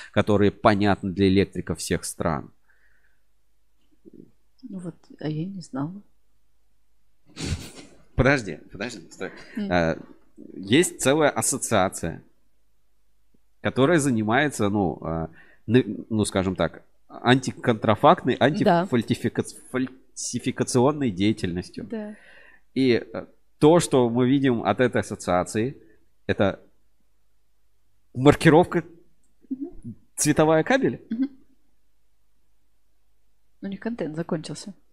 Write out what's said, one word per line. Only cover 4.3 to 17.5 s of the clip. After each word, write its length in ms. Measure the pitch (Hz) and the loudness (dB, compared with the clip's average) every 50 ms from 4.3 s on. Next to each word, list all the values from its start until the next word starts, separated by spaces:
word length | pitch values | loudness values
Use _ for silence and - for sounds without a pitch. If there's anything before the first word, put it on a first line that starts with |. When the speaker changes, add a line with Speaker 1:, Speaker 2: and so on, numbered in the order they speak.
| _ _ _ _ _ _ - | _ _ _ _ _ _ -18
Speaker 2:
Ну 160 | 233 202 185 | -14 -14 -12
вот, 160 | 175 170 - _ _ - - - | -12 -12 -14 _ _ -20 -16 -10
а 80 | - 151 | -8 -6
я 180 | 156 151 165 | -6 -6 -6
не 140 | 190 196 190 | -8 -8 -12
знала. 420 | 156 - - 131 139 160 190 202 - _ _ _ _ _ _ _ _ _ _ _ _ _ _ _ _ _ _ _ _ _ _ _ _ - - - - - - - - - - - - - - - - - - | -14 -12 -8 -8 -8 -8 -8 -12 -18 _ _ _ _ _ _ _ _ _ _ _ _ _ _ _ _ _ _ _ _ _ _ _ _ -20 -14 -12 -8 -6 -6 -6 -8 -12 -18 -20 -20 -20 -20 -20 -20 -6 -2
Speaker 1:
Подожди, 420 | - 123 135 147 135 110 95 76 76 - - | 0 2 2 2 2 -2 -6 -12 -14 -16 -20
подожди, 300 | - 90 101 123 120 95 82 - | -12 -10 -10 -10 -10 -14 -18 -20
стой. 200 | - - 95 90 - - - - - 214 | -14 -12 -12 -12 -12 -14 -20 -14 -10 -10
Speaker 2:
М. 100 | 208 196 | -4 -2
Speaker 1:
А, 280 | 87 90 85 82 80 - - - - - - - - - - - - | 0 0 2 0 -2 -4 -8 -16 -20 -20 -20 -20 -20 -20 -20 -18 -16
есть 440 | - 95 101 110 160 180 180 - - | -16 -2 2 2 2 2 2 -2 -2
целая 280 | - 131 139 160 156 135 | 0 2 2 4 2 2
ассоциация, 920 | - 113 110 - - 120 - - 117 101 92 95 - - - 85 - - - _ _ _ _ _ _ _ _ _ _ _ _ _ _ _ _ _ _ _ _ _ - _ _ _ _ _ | 0 0 -2 -2 -4 -4 -4 0 2 2 2 0 -2 -4 -8 -8 -8 -10 -14 _ _ _ _ _ _ _ _ _ _ _ _ _ _ _ _ _ _ _ _ _ -20 _ _ _ _ _
которая 380 | - 104 - 123 131 143 180 160 | -8 -4 0 2 2 4 4 2
занимается, 720 | 135 143 123 110 107 104 113 131 151 143 - - 110 101 | 2 0 0 0 0 0 0 0 0 0 -2 -2 -2 0
ну, 280 | 101 104 98 82 65 - | 0 0 0 -2 -2 -4
а, 280 | - 78 80 82 80 - - - - - _ _ _ - | -6 -6 -6 -6 -6 -8 -10 -16 -20 -20 _ _ _ 2
на-, 160 | 110 127 - 104 107 - - - | 2 2 2 2 -4 -10 -8 -4
ну, 160 | 110 107 104 | -2 -2 0
скажем 300 | - - 98 90 95 92 | 0 0 0 0 0 -2
так, 280 | 87 85 82 - - - _ _ _ _ _ | -2 -2 -4 -4 -8 -18 _ _ _ _ _
антиконтрафактной, 1300 | - - - 120 127 135 131 - | -18 -4 2 2 2 2 2 -2